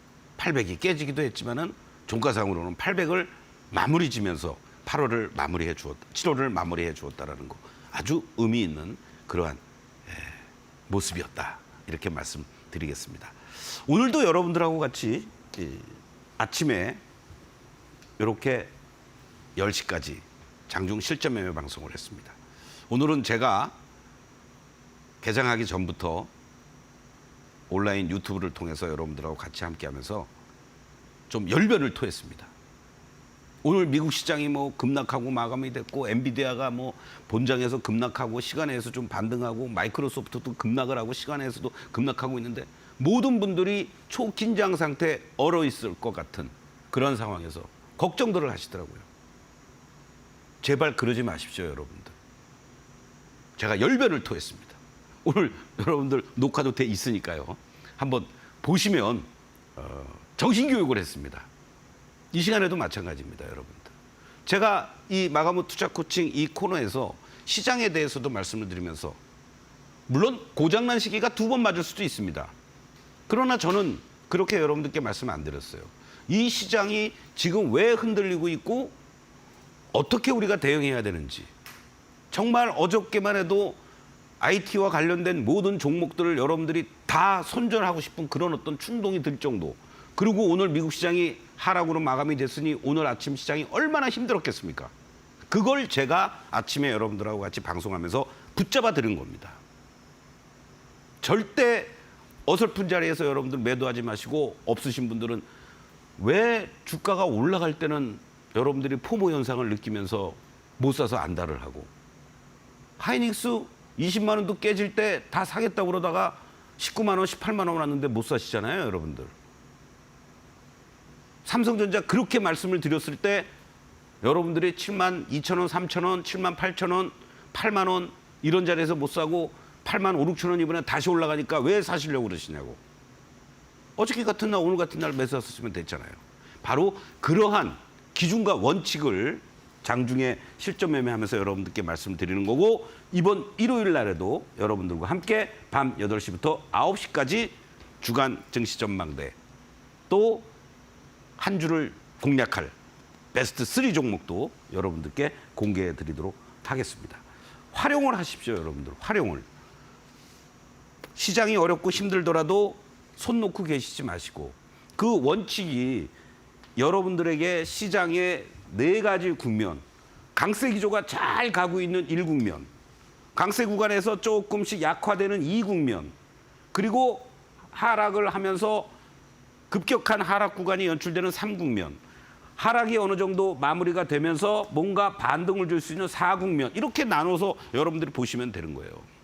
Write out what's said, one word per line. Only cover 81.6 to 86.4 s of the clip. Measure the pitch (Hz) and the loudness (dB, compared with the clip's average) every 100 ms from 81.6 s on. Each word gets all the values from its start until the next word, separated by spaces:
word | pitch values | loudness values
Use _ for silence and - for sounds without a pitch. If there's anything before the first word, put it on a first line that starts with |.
| - - - - - - - | -20 -20 -20 -20 -20 -20 -8
정말 | - 226 240 240 147 | -2 2 4 4 2
어저께만 | 175 214 190 214 196 202 | 4 2 2 0 2 0
해도 | 175 196 196 - - - - - - - | 2 2 2 -4 -20 -20 -20 -20 -20 -2
아이티와 | - 196 - 208 196 | 2 2 0 2 2
관련된 | 160 160 175 175 175 110 | 4 2 2 0 0 2
모든 | 185 190 202 | 4 2 0
종목들을 | 143 170 170 - 170 | 0 0 -2 0 0
여러분들이 | 156 | 2